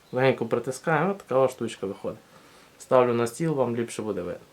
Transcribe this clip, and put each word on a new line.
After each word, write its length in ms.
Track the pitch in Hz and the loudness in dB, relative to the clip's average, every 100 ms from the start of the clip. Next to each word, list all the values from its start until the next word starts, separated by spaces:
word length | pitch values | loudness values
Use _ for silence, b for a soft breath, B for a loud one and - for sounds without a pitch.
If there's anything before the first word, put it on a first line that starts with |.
| _ | _
легенько 340 | 123 131 123 113 | 2 2 2 0
притискаємо, 640 | 120 131 - - 156 180 | -2 -2 -6 -2 0 0
от 80 | 202 | -4
така 200 | - 127 | -2 2
ось 120 | 131 | 2
штучка 360 | - 113 - 98 | 0 -8 -6 -8
виходить. 320 | 98 - 110 - b b b b _ | -6 -8 -10 -16 b b b b _
Ставлю 320 | - 127 123 | 2 4 6
на 120 | 117 117 | 2 0
стіл, 280 | - 165 | -2 -2
вам 220 | 139 120 117 | 0 0 -2
ліпше 260 | 113 - | -6 -6
буде 200 | 107 95 | -6 -6
видно. 240 | 87 87 - | -6 -10 -14